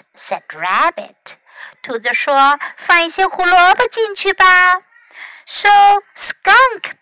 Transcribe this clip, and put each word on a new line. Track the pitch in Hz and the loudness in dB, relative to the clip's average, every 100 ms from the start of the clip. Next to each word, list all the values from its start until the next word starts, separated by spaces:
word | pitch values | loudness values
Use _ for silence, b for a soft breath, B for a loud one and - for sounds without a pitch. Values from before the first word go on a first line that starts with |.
| - - | -8 -10
said | - 190 - | -8 -8 -12
Rabbit. | 151 180 208 320 - - _ - - B B B _ | -10 -6 -2 -2 -4 -12 _ -20 -20 B B B _
兔 | - 226 | -12 -8
子 | 240 | -6
说， | 240 - 277 277 285 B - | -6 -2 2 2 0 B -10
放 | - 349 | -2 0
一 | 330 | 0
些 | 359 381 | -2 -2
胡 | - 359 | -2 0
萝 | 359 359 381 | 4 4 2
卜 | 480 | -2
进 | 466 440 | -2 -4
去 | 392 392 | -4 -4
吧。 | 381 370 359 359 370 - _ B B B B - | 0 2 4 2 0 -6 _ B B B B -8
So | - 415 403 403 403 - - | -2 2 4 4 2 -2 -4
Skunk | - - 381 440 523 415 - - | -4 -2 2 2 2 -2 -12 -18